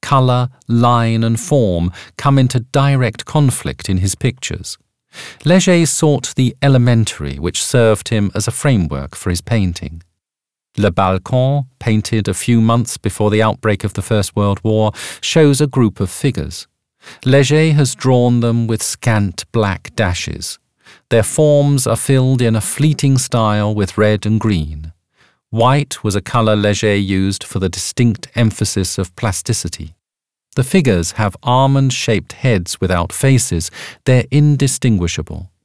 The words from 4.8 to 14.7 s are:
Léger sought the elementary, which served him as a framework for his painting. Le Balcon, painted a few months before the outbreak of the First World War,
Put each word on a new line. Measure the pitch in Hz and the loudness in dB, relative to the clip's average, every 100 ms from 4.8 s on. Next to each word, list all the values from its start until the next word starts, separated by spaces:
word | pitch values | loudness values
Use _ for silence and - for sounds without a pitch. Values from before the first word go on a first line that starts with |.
| _ _ _ - - - 147 | _ _ _ -20 -20 -6 2
Léger | 185 180 175 165 | 4 4 2 2
sought | - 156 135 - - | 2 2 0 -2 -2
the | 127 - | -2 0
elementary, | 143 131 120 117 107 - 71 69 | 2 4 4 2 0 -4 -8 -6
which | 85 - | -6 -6
served | - 127 113 107 - | -2 2 4 2 0
him | 110 101 - | -2 -2 -2
as | 113 | -6
a | |
framework | - 147 120 80 73 69 - | -2 0 2 0 -4 -10 -8
for | - | -4
his | 87 | -4
painting. | - 117 92 90 85 82 _ _ _ _ _ _ _ - | -2 -2 -2 -4 -12 -14 _ _ _ _ _ _ _ -2
Le | 101 | -2
Balcon, | 90 95 92 - 127 131 143 131 _ | 2 0 0 -2 0 0 0 -4 _
painted | - 107 104 110 104 | -2 -2 0 -2 -2
a | |
few | 95 - 117 | -4 0 2
months | 110 117 117 - | 4 2 -2 -6
before | 107 - 104 | -6 -2 0
the | 107 | 2
outbreak | 110 - 110 101 104 | 0 0 -2 -2 -4
of | |
the | - | -6
First | - 110 98 - | -2 -2 -2 -2
World | 101 98 | -2 0
War, | 110 | 0